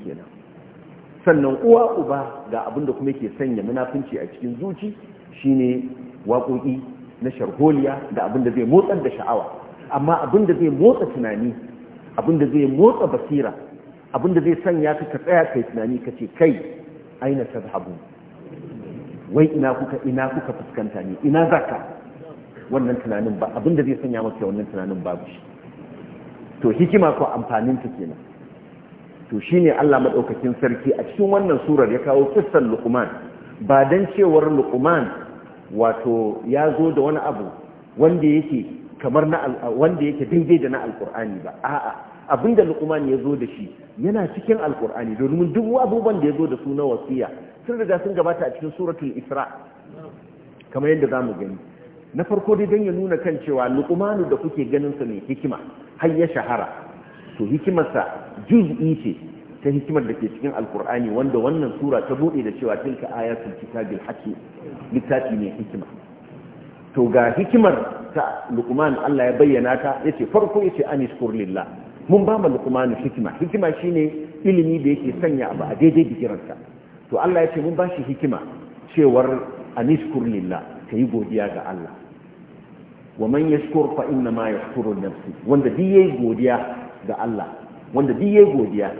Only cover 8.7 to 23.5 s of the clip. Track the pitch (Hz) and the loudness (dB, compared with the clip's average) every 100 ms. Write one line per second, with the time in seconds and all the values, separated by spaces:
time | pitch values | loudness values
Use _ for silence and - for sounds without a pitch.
8.7 | 175 196 185 131 - - 110 - - - | 6 6 0 -2 -4 -2 -2 -2 -12 -18
9.7 | - - 143 147 165 - 196 196 175 165 | -18 -6 -2 2 2 4 2 4 2 2
10.7 | 139 208 254 - 135 113 107 120 113 - | 6 6 6 0 -4 -4 -2 -4 -6 -14
11.7 | - - - - - 147 160 143 147 135 | -20 -20 -20 -8 -2 2 2 4 4 2
12.7 | 135 214 - 175 127 - 143 113 - - | 6 6 6 0 -2 -2 -2 -2 -6 -16
13.7 | - - - - 135 180 170 156 160 190 | -20 -20 -20 -8 -2 2 4 4 2 2
14.7 | 170 151 151 151 135 - 175 160 127 113 | 2 0 -2 -4 -6 2 2 4 0 -4
15.7 | 117 113 123 - - - - 165 110 - | -4 -4 -4 -6 -10 -8 4 4 4 -6
16.7 | - - - - - 131 139 117 117 98 | -14 -18 -20 -20 -6 -2 -2 -4 -8 -8
17.7 | 95 92 82 - - - - - - - | -8 -8 -14 -18 -20 -20 -20 -20 -16 -16
18.7 | - - - - - - 131 156 151 131 | -16 -14 -16 -16 -16 -2 4 4 4 0
19.7 | 127 139 131 135 127 131 160 - - - | 0 -4 -4 -4 -2 -2 -4 -8 -10 -10
20.7 | - 107 104 95 92 147 156 165 156 - | -8 -6 -8 -10 -2 2 4 4 2 0
21.7 | - - - - - - - - - - | -8 -10 -16 -18 -20 -20 -20 -20 -18 -4
22.7 | 131 123 123 113 104 110 98 110 | -2 0 -2 -4 -4 -4 -4 -6